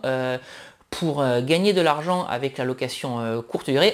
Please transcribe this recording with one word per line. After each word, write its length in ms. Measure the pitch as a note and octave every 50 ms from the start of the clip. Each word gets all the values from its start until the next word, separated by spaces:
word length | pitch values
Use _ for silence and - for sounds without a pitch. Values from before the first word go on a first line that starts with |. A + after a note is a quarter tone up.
| -
euh, 320 | C3 C3 C3 B2+ B2+ B2+ B2+ - - - - - - - _ _ -
pour, 320 | - - F3 D#3+ C#3+ D3
euh, 200 | C#3 B2+ B2 A#2+
gagner 320 | A#2+ C3+ E3 F3 F#3+ G#3 G3
de 80 | F#3
l'argent 440 | E3 D#3 D3 D3+ D3+ F3 F#3 F3+ - -
avec 280 | - B2 C#3 C3+ C3 -
la 60 | B2+
location, 560 | B2+ B2+ B2+ C3 B2 - - - C3+ A#2+ A#2
euh, 220 | A#2 A2+ A2+ A#2
courte 280 | A#2 - - - - -
durée. 240 | C3 C#3 F3 A3